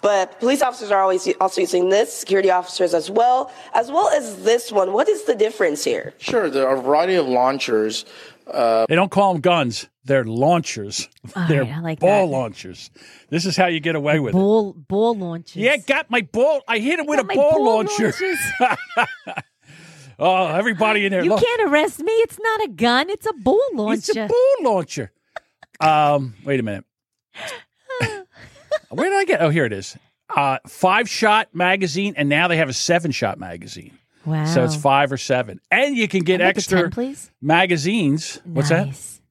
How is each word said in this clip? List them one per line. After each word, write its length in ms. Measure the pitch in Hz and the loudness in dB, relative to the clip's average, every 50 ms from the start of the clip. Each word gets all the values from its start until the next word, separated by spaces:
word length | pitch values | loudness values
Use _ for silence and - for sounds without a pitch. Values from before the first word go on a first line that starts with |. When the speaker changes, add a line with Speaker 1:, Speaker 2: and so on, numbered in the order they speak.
Speaker 1:
but 380 | - 202 208 196 185 185 - - | 2 2 2 2 0 -2 -4 -2
police 220 | 233 247 277 277 | 0 0 2 2
officers 300 | 285 254 247 - 233 202 | 0 -2 -2 -6 -2 0
are 100 | 202 196 | 2 2
always 240 | 190 190 185 185 - | 4 2 2 0 0
u-, 80 | - - - | -2 0 0
also 200 | 185 190 - - | 0 0 0 -2
using 280 | 190 170 - 180 180 185 | -2 0 2 0 2 4
this, 240 | 190 208 226 220 - | 4 2 2 0 -4
security 360 | - - - 190 196 190 190 | -12 -4 0 0 2 4 4
officers 420 | 180 180 180 - - - 185 170 165 | 2 2 -2 -4 -2 -2 0 0 0
as 160 | 165 156 180 | 0 -2 0
well, 420 | 196 226 233 247 254 262 277 - - - - - - | 0 2 4 4 4 2 0 -4 -10 -20 -20 -2 -2
as 180 | - 226 247 | -2 -2 0
well 160 | 277 330 403 - | 0 0 2 2
as 340 | - 294 254 226 202 185 185 | 2 0 -2 -4 -12 -2 0
this 280 | 214 233 240 240 - | 2 2 2 0 0
one. 220 | 220 208 190 190 196 | 0 0 0 2 2
What 160 | 226 294 214 | 0 2 2
is 140 | 214 - - | 0 0 0
the 100 | - 247 | -2 2
difference 500 | 208 214 214 226 - 202 165 147 143 - | 2 2 0 2 0 0 0 0 -2 -2
here? 300 | 139 117 90 - - - _ | -2 -2 -4 -4 -10 -14 _
Speaker 2:
Sure, 280 | - - - 233 202 156 | -8 -2 0 0 0 0
there 180 | 131 139 135 | 0 0 2
are 80 | 131 135 | 2 0
a 40 | 135 | 0
variety 340 | 123 131 147 151 170 185 190 | 2 2 2 2 4 2 2
of 120 | 180 151 | 2 2
launchers. 760 | 131 127 123 123 131 135 139 - - 117 110 107 110 107 - - - - - - - - _ _ | 2 2 2 2 2 0 -2 -2 0 0 0 0 0 -4 -6 -10 -12 -20 -20 -20 -20 -20 _ _
Uh, 400 | - - 143 120 117 113 113 113 | -8 -2 0 2 2 4 2 2
Speaker 3:
They 80 | - 160 | 2 2
don't 140 | 170 196 185 | 2 2 2
call 220 | - 190 202 196 185 | 2 2 2 2 2
'em 80 | 160 | 2
guns. 460 | 127 180 175 170 143 120 110 - - _ _ _ _ | 2 2 2 2 0 -2 -4 -8 -12 _ _ _ _
They're 180 | 127 139 135 120 | 0 0 0 0
launchers. 840 | 110 113 117 135 156 175 170 147 - - 117 101 101 104 - - - _ _ _ - - | 0 -2 0 2 2 2 2 0 -4 -8 -10 -10 -8 -8 -10 -10 -10 _ _ _ -14 -8
Speaker 4:
All 120 | 185 175 | -4 0
Speaker 3:
They're 160 | 165 160 139 131 | 0 2 0 0
Speaker 4:
right, 100 | 113 135 | -2 -6
I 20 | 156 | -8
like 180 | 170 165 160 - | -8 -8 -6 0
Speaker 3:
ball 260 | - 180 202 208 190 | 2 4 4 4 2
Speaker 4:
that. 40 | 165 | 0
Speaker 3:
launchers. 580 | 139 131 127 113 98 - - 92 87 - - - _ - - - - - _ _ | 0 -4 -4 -6 -8 -12 -16 -16 -16 -16 -20 -20 _ -20 -20 -20 -20 -20 _ _
This 160 | 147 170 170 | -4 -2 -2
is 120 | 190 165 | -2 0
how 80 | - 185 | 2 2
you 120 | 180 170 165 | 2 2 -2
get 160 | 147 165 165 | -2 -2 -2
away 240 | 156 139 147 147 156 | -2 0 2 2 2
with 140 | 143 117 101 | 2 2 2
it. 40 | |
Speaker 4:
Ball, 360 | 185 190 202 214 226 208 196 170 | 2 4 4 4 2 2 -2 -8
ball 420 | 175 143 _ 190 202 220 233 233 | -14 -10 _ -2 0 2 0 0
launchers. 400 | 208 185 175 165 170 165 - - | -2 -4 -8 -8 -10 -12 -14 -8
Speaker 3:
Yeah, 220 | 180 208 247 294 | -2 0 0 0
got 320 | 269 - - 269 302 311 _ | 0 -2 -2 -2 -2 -2 _
my 100 | 233 247 | -2 -4
ball. 400 | 202 143 - 220 254 294 311 277 - | -4 -2 0 0 2 2 2 -2 -2
I 120 | - 233 220 | -2 -4 -2
hit 200 | 214 269 339 349 | 0 -2 -2 -2
him 60 | 302 | -2
with 100 | 294 294 | 0 0
Speaker 4:
Got 80 | 302 - | 0 0
Speaker 3:
a 20 | |
Speaker 4:
my 80 | - 392 | 0 0
Speaker 3:
ball 160 | 262 285 294 | 2 4 4
Speaker 4:
ball 140 | 311 311 269 | 4 4 4
Speaker 3:
launcher. 380 | 233 220 - - - - - 226 | 2 2 2 0 -2 -2 -2 -2
Speaker 4:
launchers. 320 | 214 - - 381 381 359 - - - - - | -2 -2 -2 -4 -4 -4 -4 -4 -6 -2 0
Speaker 3:
<laughs> 840 | 254 247 196 - 740 - - - - - - - _ - - - - _ _ _ _ _ 147 - - - 160 151 139 135 - - | 0 0 0 -2 -6 -6 -2 -2 -2 -2 -4 -16 _ -12 -12 -12 -14 _ _ _ _ _ -20 -20 -20 -20 -20 -20 -20 -20 -8 0
Oh, 260 | - 175 185 185 190 | 0 2 2 2 0
everybody 580 | 165 151 175 214 240 220 160 220 220 214 208 202 | 0 -2 -2 -2 -2 0 0 0 0 2 0 0
in 80 | 196 196 | 0 0
there, 100 | 185 180 | 0 0
Speaker 4:
You 60 | 349 | 2
Speaker 3:
look. 120 | 330 - | 2 2
Speaker 4:
can't 200 | 453 494 480 466 427 320 | 2 0 0 0 0 2
arrest 280 | 277 302 311 403 - - | 2 2 2 0 -4 -4
me. 120 | 294 381 | -4 -2
It's 260 | 453 453 466 440 - | 2 0 0 0 -2
not 240 | - 427 453 440 427 - | -6 -4 -2 -2 -2 -4
a 20 | |
gun. 420 | 302 196 156 226 233 240 254 294 359 | -6 -4 -2 0 2 2 2 0 -2
It's 160 | 403 - - | -6 -6 -6
a 60 | 427 | -8
ball 260 | 381 277 190 240 320 427 539 539 403 | -8 -2 0 2 2 2 2 0 -2
launcher. 200 | 254 214 208 220 | -4 -2 -2 -2
Speaker 3:
It's 160 | 220 - - 427 | -2 -2 -4 -4
a 100 | 220 214 | -2 -2
ball 460 | 208 466 480 508 539 554 494 339 254 214 | 0 2 4 4 4 2 2 2 0 0
launcher. 400 | 185 156 - - - 117 101 _ _ _ _ _ - _ _ _ _ - _ _ - | 0 -2 -4 -8 -10 -10 -10 _ _ _ _ _ -20 _ _ _ _ -20 _ _ 0
Um, 540 | 156 156 156 151 151 147 147 143 139 127 107 98 - | 2 4 4 4 4 4 2 2 0 -4 -12 -12 -6
wait 160 | 139 139 131 | -2 -2 -2
a 40 | 117 | -2
minute. 200 | 107 101 104 - _ _ _ _ _ _ _ _ _ _ | -4 -6 -8 -12 _ _ _ _ _ _ _ _ _ _
<laughs> 680 | - - 640 523 480 - _ _ _ _ _ 523 494 466 453 427 403 370 _ _ - - - _ 554 - _ 605 605 _ _ | -16 -14 -14 -14 -14 -18 _ _ _ _ _ -6 -6 -6 -6 -6 -10 -16 _ _ -20 -20 -20 _ -20 -8 _ -6 -6 _ _
Where 200 | - - 277 370 | -6 -4 -2 0
did 80 | 392 | 0
I 60 | 392 392 | 0 0
get? 160 | 359 - - | 0 0 0
Oh, 80 | 170 156 | 2 2
here 160 | 147 170 143 | 2 0 0
it 80 | 113 104 | -2 -4
is. 240 | 98 95 - - - _ _ _ _ _ _ - | -8 -10 -12 -16 -20 _ _ _ _ _ _ -2
Uh, 220 | - 143 135 131 127 _ | 0 0 0 -2 -4 _
five-shot 880 | - - - - 180 190 214 240 202 - - 226 214 208 220 220 _ _ | -14 -6 0 2 2 4 2 0 -2 -4 0 2 4 4 2 0 _ _
magazine, 600 | 165 180 180 190 196 190 170 135 175 202 208 160 | -2 0 0 0 0 -2 -4 -2 -4 -4 -4 -2
and 100 | 143 147 | -2 0
now 200 | 143 143 151 175 | 0 2 2 2
they 100 | 180 170 | 2 2
have 120 | 160 160 135 | 0 0 0
a 40 | 120 | -2
seven-shot 680 | - - - 170 175 170 160 127 - 120 104 87 - | -6 0 0 0 0 0 -2 -4 -2 -2 -4 -4 -6
magazine. 580 | 92 92 85 85 - - - - - - _ _ _ _ _ _ _ | -12 -14 -14 -14 -14 -16 -16 -18 -18 -20 _ _ _ _ _ _ _
Speaker 4:
Wow. 200 | 151 156 156 151 | -4 -2 -2 -2
Speaker 3:
So 180 | 156 165 139 123 | 0 0 0 0
it's 100 | - 156 | 0 -2
five 360 | 151 147 139 139 139 143 135 | 0 2 4 4 4 2 2
or 60 | 135 | -2
seven. 440 | 127 - - 135 127 123 107 92 - _ _ | -6 -2 -2 0 0 0 -4 -10 -18 _ _
And 240 | - 214 262 285 277 | 0 0 2 0 0
you 120 | 233 220 | -2 -2
can 160 | 185 - 190 170 | 0 0 -2 2
get 100 | 160 185 180 | 2 2 2
Speaker 4:
Can 20 | |
I 40 | 175 185 | 2 2
make 60 | 190 | 2
a 40 | 214 | 0
Speaker 3:
extra 220 | 185 - 190 185 | -2 0 2 2
Speaker 4:
ten, 100 | 175 185 | 2 0
please? 400 | - - 240 262 277 - - - _ _ | -2 -6 -6 -6 -8 -14 -18 -20 _ _
Speaker 3:
magazines. 1000 | - 143 160 170 190 190 175 160 135 180 208 226 180 143 139 160 - - - - _ | 0 2 2 2 4 2 0 -2 0 -2 -2 0 2 0 0 0 -4 -8 -14 -14 _
What's 260 | 175 165 160 147 147 | -6 -4 -2 0 2
that? 180 | 165 165 143 | 2 0 0
Speaker 4:
Nice. 340 | 139 135 - - - - - _ _ | -4 -6 -12 -16 -20 -20 -20 _ _